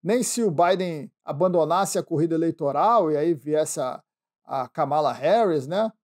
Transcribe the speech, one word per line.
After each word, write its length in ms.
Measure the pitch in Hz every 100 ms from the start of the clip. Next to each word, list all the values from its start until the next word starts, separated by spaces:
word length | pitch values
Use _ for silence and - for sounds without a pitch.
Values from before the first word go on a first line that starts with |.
Nem 180 | 165 240
se 200 | 226 -
o 80 | 220
Biden 600 | 156 175 190 180 160 123 _
abandonasse 720 | - 143 185 175 156 175 196 190
a 60 |
corrida 320 | - 156 160
eleitoral 760 | 160 165 160 143 135 196 233 165
e 60 | 151
aí 180 | 160
viesse 460 | 160 147 151 156 -
a, 220 | 127 143 _ _ _ _
a 240 | - 135 123
Kamala 440 | - 143 156 147
Harris, 540 | 113 143 220 214 156 131
né? 240 | 185 220 _